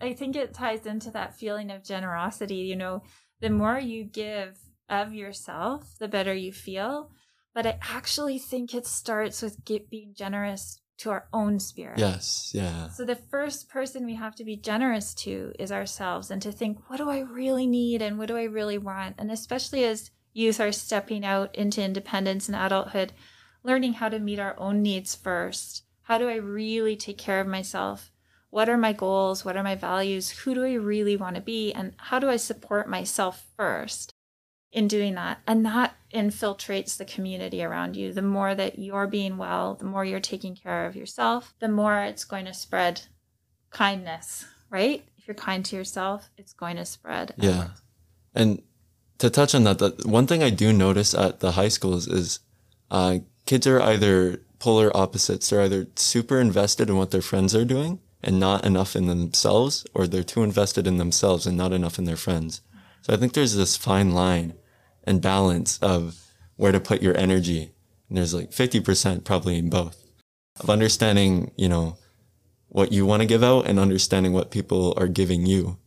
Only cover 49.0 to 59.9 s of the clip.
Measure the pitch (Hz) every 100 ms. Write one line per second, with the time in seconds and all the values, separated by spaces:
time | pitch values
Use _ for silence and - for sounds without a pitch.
49 | _ - 120 143 143 139 104 92 101 -
50 | 107 113 131 170 139 101 107 104 95 98
51 | 104 95 95 - 92 95 107 - 95 87
52 | 82 92 85 - _ _ _ _ - 92
53 | 92 90 - _ - 131 139 131 - 107
54 | 101 92 92 90 _ - 120 110 107 98
55 | 95 92 - 95 - 104 98 95 92 -
56 | - 120 113 131 120 98 104 - 107 95
57 | 95 92 - 98 95 110 120 131 156 185
58 | _ - - 92 95 98 98 92 98 -
59 | 90 87 85 - - 110 135 - -